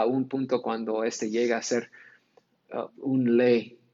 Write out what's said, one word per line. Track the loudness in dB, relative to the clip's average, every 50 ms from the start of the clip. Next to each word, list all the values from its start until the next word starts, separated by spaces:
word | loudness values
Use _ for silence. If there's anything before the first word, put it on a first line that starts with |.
a | 2
un | 2 2 0 -2 -2
punto | -4 -4 -2 -2 -2 -2
cuando | -2 -4 -6 -4 -4 -4 -2 -2 -2
este | -2 -4 -4 -6 -4
llega | 0 0 0 0 0
a | -2
ser, | -2 -2 -2 -2 -4 -6 -14 -20 -20 -20 -20 _ _ _ _ _ _ _ _ _ _ _
ah, | -10 -10 -10 -10 -12 -10
un | -4 -2 0 0 2 4 4 6
ley, | 6 6 4 2 0 -4 -14 _ _ _